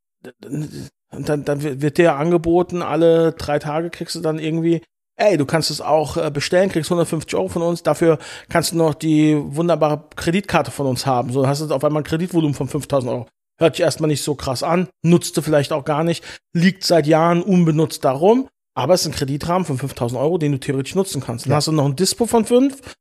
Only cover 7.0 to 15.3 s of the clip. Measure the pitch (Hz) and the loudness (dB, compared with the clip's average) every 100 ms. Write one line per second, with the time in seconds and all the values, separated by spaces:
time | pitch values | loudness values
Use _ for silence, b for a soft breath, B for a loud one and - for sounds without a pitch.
7 | 160 160 - 180 185 175 170 170 - 151 | 0 -4 -4 -2 -2 -2 -2 0 0 2
8 | 165 156 B B - - - 165 160 143 | 4 2 B B -4 -2 0 0 0 0
9 | 160 151 151 151 147 143 170 151 156 151 | 2 4 4 2 -2 -2 0 2 2 0
10 | - - - 185 - 170 135 - 139 123 | -6 -6 -2 -2 0 0 0 -2 -2 -2
11 | 139 123 120 131 135 143 151 139 147 151 | 0 0 0 0 0 0 -2 -2 0 0
12 | 143 160 180 175 151 135 135 151 - 139 | -2 -4 -2 0 0 -2 -4 -6 -2 -2
13 | 120 120 117 _ _ _ 165 - 165 - | -2 -6 -10 _ _ _ 0 2 -2 0
14 | 160 143 - 139 - 123 151 175 180 _ | -2 -2 -4 -4 -4 -4 0 0 -2 _
15 | 165 170 - | 4 4 2